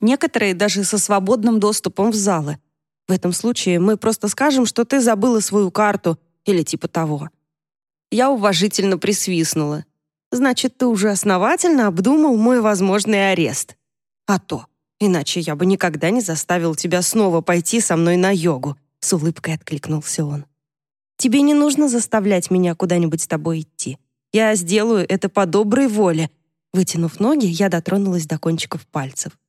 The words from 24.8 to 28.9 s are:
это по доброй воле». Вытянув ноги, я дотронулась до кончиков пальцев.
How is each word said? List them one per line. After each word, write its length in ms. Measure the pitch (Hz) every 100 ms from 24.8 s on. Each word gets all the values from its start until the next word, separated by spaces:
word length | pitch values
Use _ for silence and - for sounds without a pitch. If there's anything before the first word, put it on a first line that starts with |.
| 220 214 175
это 220 | 185 190
по 180 | - 185
доброй 420 | 196 214 254 269
воле». 420 | 208 190 160 160 _ _ _ _
Вытянув 460 | 180 180 165 165 -
ноги, 280 | 220 302 202
я 220 | 165 196
дотронулась 580 | 175 - 196 196 180 156
до 120 | 156
кончиков 480 | 165 165 - 165
пальцев. 460 | -